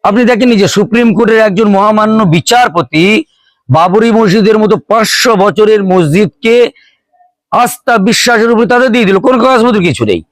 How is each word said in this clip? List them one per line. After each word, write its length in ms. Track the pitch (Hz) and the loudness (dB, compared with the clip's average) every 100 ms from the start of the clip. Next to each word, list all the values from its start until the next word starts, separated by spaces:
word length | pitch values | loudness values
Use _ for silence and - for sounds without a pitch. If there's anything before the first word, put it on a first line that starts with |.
আপনি 220 | - 208 | 0 0
দেখেননি 320 | 233 233 254 220 | 0 2 2 2
যে 120 | 196 | 0
সুপ্রিম 460 | - 196 233 233 | -2 -2 0 0
কোর্টের 240 | 185 226 220 | 0 0 2
একজন 300 | 220 185 214 | 0 0 0
মহামান্য 540 | 196 214 214 214 220 | 0 0 0 0 0
বিচারপতি 1000 | 190 165 - 240 247 165 131 151 185 214 - _ _ _ - | 0 -2 0 0 0 -2 -4 -2 0 0 -4 _ _ _ -2
বাবরি 400 | 147 180 202 233 | 0 2 0 2
মসজিদের 480 | 226 220 214 202 214 | 2 2 2 2 0
মতো 180 | 214 208 | 0 -2
পাঁচশো 600 | - 220 214 - - 208 | -2 -2 -2 -2 -2 0
বছরের 480 | 202 180 214 214 | 0 0 0 0
মসজিদকে 840 | 190 185 156 170 202 _ 226 240 233 _ _ _ _ _ _ _ _ | 0 0 0 0 -2 _ 0 0 0 _ _ _ _ _ _ _ _
আস্থা 480 | 190 240 - - 233 | -4 -4 -4 -4 0
বিশ্বাসের 520 | 190 214 240 233 226 | 0 -2 0 0 0
উপরে 160 | 208 226 | 0 0
তাদের 260 | 240 262 | 0 0
দিয়ে 120 | 240 | 0
দিল, 140 | 196 196 | 0 0
কোনো 260 | 247 254 | 0 0
কাগজপত্র 360 | 254 254 240 214 | 0 0 0 0
কিছু 240 | 175 127 | -2 -2
নেই। 180 | 107 87 - | -2 -4 -6